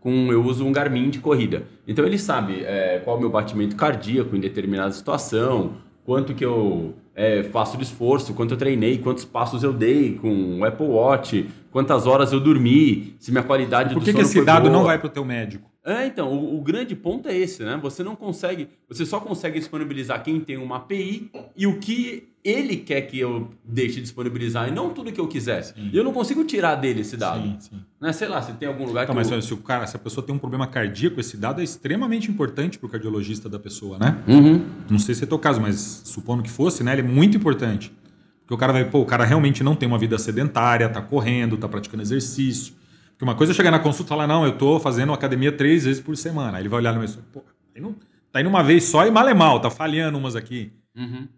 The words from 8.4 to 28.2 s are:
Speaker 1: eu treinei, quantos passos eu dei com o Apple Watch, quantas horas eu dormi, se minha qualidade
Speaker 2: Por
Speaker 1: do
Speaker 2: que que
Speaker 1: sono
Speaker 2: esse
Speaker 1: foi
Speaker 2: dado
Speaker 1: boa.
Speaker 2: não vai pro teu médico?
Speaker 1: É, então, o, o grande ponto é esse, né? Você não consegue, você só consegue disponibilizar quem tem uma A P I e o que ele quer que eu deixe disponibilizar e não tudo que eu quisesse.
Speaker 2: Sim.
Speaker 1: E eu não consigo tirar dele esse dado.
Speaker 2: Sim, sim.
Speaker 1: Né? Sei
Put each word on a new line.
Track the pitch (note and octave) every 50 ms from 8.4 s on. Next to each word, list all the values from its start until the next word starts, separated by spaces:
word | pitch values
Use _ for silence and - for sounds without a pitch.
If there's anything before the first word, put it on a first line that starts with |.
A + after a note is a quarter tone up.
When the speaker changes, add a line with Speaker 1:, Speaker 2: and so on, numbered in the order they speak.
| A#2 A#2 B2
Speaker 1:
eu |
treinei, | A#2 C3+ C3+ C3+ A#2 G#2+ A#2 C3 A#2+
quantos | A#2+ C3 B2+ - -
passos | - - A2+ A#2+ A#2+ - A#2+ A#2+
eu | C#3 C3
dei | A2+ A2 A2+ C3 D3 C#3+ A#2+ G2+
com | - - A2+ G#2 G2 F#2+ F2+ F2+ F2
o | G2
Apple | A2+ A2+ - D3+
Watch, | D3+ B2 A2 A#2 C3 C#3 B2+ - - - G2+ F2 - - - - _ _
quantas | C3 C#3 C3+ D#3 B2 A2+
horas | B2+ C3 C3+ C#3 B2 B2+
eu | C3+
dormi, | C3+ D3+ D3+ C3 B2 A#2+ B2 D3 D#3 C#3 G#2 - G2+ - - -
se | - - B2
minha | C3 B2
qualidade | B2+ C#3 C3+ B2+ A#2 A#2+ A#2+ C3 C3 C3
Speaker 2:
Por | E3
Speaker 1:
do | D#3+
Speaker 2:
que | G#3 G#3
que | G#3
Speaker 1:
sono | G3+
Speaker 2:
esse | - -
Speaker 1:
foi | F#3 C#3
Speaker 2:
dado | D3+ D#3+ E3 D3+ D#3
Speaker 1:
boa. | D#3+
Speaker 2:
não | F3 F#3+
vai | E3+ D#3+ D#3
pro | D#3+ D3+
teu | - C#3+ C#3
médico? | B2+ B2 A#2 A2+ G#2 G#2 G2+ - _ _ _ _
Speaker 1:
É, | D3 G3 A#3 C4
então, | C4+ C4 - D#3+ C3 C3+
o, | C#3+ D3 C3 C#3 D#3
o | C#3+
grande | C#3 D#3+ A3+ B3+ B3 G3
ponto | - - E3 G3 C4 - D4+
é | G3
esse, | F#3 F#3 F3+ F#3 - A2+
né? | G#2+ B2+ D3+
Você | C#3+ C#3 C3+ - F3+
não | G3 A3
consegue, | G#3 A3+ G3+ E3+ - - F3 F#3+ E3+ D3 - _ _ _ _
você | - - D#3+
só | - G#3+ G3
consegue | G3+ - G3 - - E3+ D3+ D#3
disponibilizar | D#3 - - D#3 D3+ C#3+ C#3 C3+ C3 A#2+ B2+ A2+ -
quem | D#3 D#3+ D#3+
tem | D#3 - C3+
uma | C3 C3 B2+ B2
A | B2+
P | B2 - G3
I | G3 F#3 F#3 G#3 A#3 A#3 - _ - - - _
e | - F#3+
o | G3+ F3+ -
que | - - A3+ B3 A#3+ A#3+ A#3 - - _ _ _ _
ele | G3 G#3+ C4 C#4+ B3+ G3+ -
quer | - - D3+ C#3 C3+
que | - - C3
eu | B2+ B2 A#2+ A#2 A2+ A2+ - _ _
deixe | A2+ A#2 B2 C3 A#2 A#2+ C3
disponibilizar | A#2+ A2+ - - B2 B2 A#2 A#2+ A#2+ A#2 A#2 A#2+ A#2 B2
e | D3
não | F3+ F4+ F4
tudo | - - A#3+ A3+ G#3
que | -
eu | E3+ D#3
quisesse. | - C3+ A2+ A#2+ A2 F2+ E2+ - -
Speaker 2:
Sim. | - G#2 G2+ -
Speaker 1:
E |
eu | F3+ A3+
não | C4+ A3+
consigo | B3 A#3 - C#4+ D4 D#4+
tirar | D#4 - G#3 F3+ E3 D3+
dele | C#3 C3+ C3+ A#2+ A2 G#2
esse | - -
dado. | A#2 G#2+ F2+ E2+ A2+ G#2+
Speaker 2:
Sim, | G#2 G2 -
sim. | - - - G2 F#2+ _ _ _
Speaker 1:
Né? | C#3+ D#3+ D#3+
Sei | D#3+